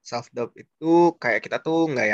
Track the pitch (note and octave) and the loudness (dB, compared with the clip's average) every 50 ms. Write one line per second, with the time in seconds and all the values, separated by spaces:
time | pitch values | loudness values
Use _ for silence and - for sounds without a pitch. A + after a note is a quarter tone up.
0 | _ - A#2+ A#2+ A#2 _ - B2 A#2 - _ - - _ _ - D#3 E3 E3 E3+ | _ -10 -10 -10 -10 _ -10 -10 -10 -10 _ -16 -20 _ _ -6 0 2 4 6
1 | F3 E3+ E3 - - A#2+ A2 A2 - - A2+ B2 - D#3+ D#3+ E3 E3 D#3+ C#3+ A#2+ | 4 4 2 0 -2 -2 -2 -2 -2 -4 -8 -6 -4 -2 0 0 0 0 0 -2
2 | A2 G#2+ | 0 0